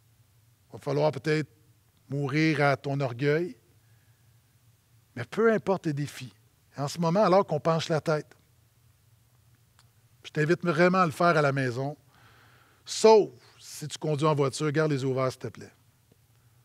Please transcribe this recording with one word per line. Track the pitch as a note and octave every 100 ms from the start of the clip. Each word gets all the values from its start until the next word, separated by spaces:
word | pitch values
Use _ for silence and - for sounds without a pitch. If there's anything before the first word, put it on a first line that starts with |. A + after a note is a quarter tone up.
| _ _ _ _ _ _ _
Il |
va | A2+
falloir | - C#3+ D3+
peut-être | C#3+ D3+ D#3 D3 _ _ _ _ _ -
mourir | C#3 C#3+ D3 D#3+ D3+
à | C#3+ C3+
ton | C#3+ C#3
orgueil. | C3+ A#2 C#3+ D3+ F3 B3+ _ _ _ _ _ _ _ _ _ _ _ _ _ _ _
Mais | -
peu | A#2+ - A3+
importe | G#3+ - F#3+
tes | E3
défis. | C#3+ D3 - B2+ - _ _ _ -
En | C#3+
ce | -
moment, | E3+ F3+
alors | G#3 F#3 G3
qu'on | D3+
penche | - E3 -
la | D#3+
tête, | - D3+ - - _ _ _ _ _ _ _ _ _ _ _ _ _ _ _ _ _ _
je | -
t'invite | - D3+ F3
vraiment | F3 D3+ F3+ F#3
à | F3
le |
faire | - F3 D#3
à |
la | D3
maison, | C#3 C3 A#2+ C#3 D3+ _ _ - - - _ _ _ -
sauf | - A3 A3 C3+ - - -
si | - - D3+
tu | -
conduis | D3+ D3+ D#3
en |
voiture, | D3 C#3 - D3+
garde | D3 D#3
les | C#3
yeux | C3+
ouverts, | C3 C3
s'il | -
te | A#2
plaît. | - G2+ _ _ _ _ _ _ _ _ _